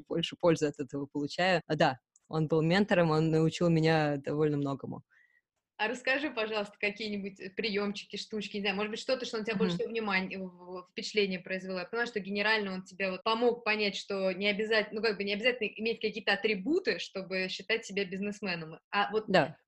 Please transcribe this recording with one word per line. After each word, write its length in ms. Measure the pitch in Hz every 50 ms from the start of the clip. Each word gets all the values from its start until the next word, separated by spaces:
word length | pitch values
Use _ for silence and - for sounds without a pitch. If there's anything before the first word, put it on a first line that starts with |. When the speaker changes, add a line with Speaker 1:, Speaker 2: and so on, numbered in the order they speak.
| 147
Speaker 1:
больше 300 | _ - 170 165 - 147
пользы 280 | _ - 175 165 - 156
от 120 | 147 - -
этого 260 | 143 123 - 143 143
получаю. 560 | - _ 147 147 143 - - 175 190 185 160 -
А, 100 | - 160
да, 240 | 151 170 143 127 - _ _ _ _ _
он 220 | _ - 160 156 147
был 120 | 165 160
ментором, 500 | 156 160 175 196 208 202 202 175 170 160
он 200 | 156 156 160 160
научил 380 | 156 160 160 160 - - 175 170
меня 480 | 165 160 156 160 160 156 151 147 143
довольно 400 | 143 139 - 147 151 156 151 147
многому. 460 | 143 143 139 139 135 - - - - - _ _ _ _ _ _ _ _ _ _ _ _ _ _ -
Speaker 2:
А 80 | 208
расскажи, 440 | 214 254 254 - 262 262 277 277 302
пожалуйста, 440 | 247 233 214 208 220 208 208 202 - _
какие-нибудь, 600 | - 208 202 208 220 214 208 202 190 202 196 -
э, 120 | - 190
приемчики, 640 | - - 214 226 196 202 208 202 202 - - _ -
штучки, 380 | 202 - - 220 214 202 208 -
не 40 | 208
знаю, 140 | 196 208 190
может 140 | 196 214 214
быть, 100 | 220 214
что-то, 260 | - - 262 254 240
что 120 | - -
на 80 | 220 208
тебя 100 | 226 214
больше 200 | 190 208 180 170
Speaker 1:
Мгм. 20 |
Speaker 2:
всего 120 | 175 233 214
внимания, 500 | 226 233 220 208 190 185 190 185 185 190
в, 20 | 190
в, 400 | 185 175 180 180 180 185 180 175 _
впечатление 480 | _ 233 202 - - 214 202 190 185 175
произвело. 380 | 170 - 190 190 185 185 185 185
Я 60 | 180
поняла, 220 | - 226 233 240
что 120 | 240 - 214
генерально 540 | 185 190 202 202 202 214 220 214 208 196 190
он 100 | 185 180
тебе 280 | - 185 180 196 190
вот 100 | 185 185 -
помог 400 | 226 226 233 247 240 226 233 -
понять, 320 | 208 214 214 208 202 196
что 360 | - - - 202 196 190 190
не 160 | 185 180 202
обязательно, 540 | 208 208 190 220 214 226 214 208 214 208 214
ну, 60 | 208
как 100 | 226 202
бы 60 | 185 202
не 100 | 196 208
обязательно 340 | 196 220 254 240 247 214
иметь 340 | 196 - - 214 226 220 -
какие-то 320 | - 214 - 220 202 220 202
атрибуты, 640 | 196 - 220 208 190 185 254 320 381 381 - 185
чтобы 500 | 170 - - _ 190 180 170 190 185 185 185
считать 360 | - - 190 - 220 226 226
себя 200 | - 190 196 202
бизнесменом, 760 | 180 196 185 202 208 208 - 214 190 175 165 165 156 160 - _ _
а 220 | - 208 202 196
вот 160 | 202 214 214
Speaker 1:
Да. 300 | - 190 175 143 131 - _ _